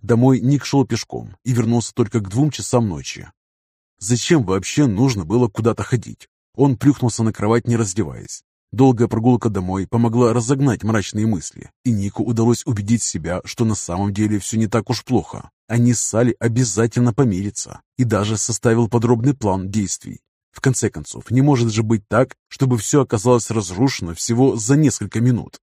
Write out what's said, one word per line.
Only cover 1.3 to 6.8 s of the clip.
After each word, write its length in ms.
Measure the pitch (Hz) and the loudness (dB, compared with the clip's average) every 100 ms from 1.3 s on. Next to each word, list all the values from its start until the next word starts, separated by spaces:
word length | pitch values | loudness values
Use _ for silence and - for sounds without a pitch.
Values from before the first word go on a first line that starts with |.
| - | -12
и 80 | - | -4
вернулся 400 | 120 113 117 113 | 0 2 0 -2
только 260 | - 107 117 | -2 -2 -2
к 80 | 98 | -2
двум 220 | 104 151 | 0 0
часам 380 | - 101 123 113 | -2 -2 0 0
ночи. 420 | 76 65 - 50 _ _ _ _ _ _ _ | -4 -10 -14 -16 _ _ _ _ _ _ _
Зачем 460 | 98 120 - 165 | -2 -2 2 2
вообще 420 | 95 95 95 - 143 | 2 -2 -2 0 2
нужно 380 | 95 135 107 80 | 2 0 0 -2
было 220 | 113 123 | 0 0
куда-то 340 | - 113 107 | 0 -2 -2
ходить? 460 | 104 123 57 - - _ _ | -4 -4 -4 -18 -20 _ _
Он 220 | - 139 | 0 0
плюхнулся 460 | 120 | 4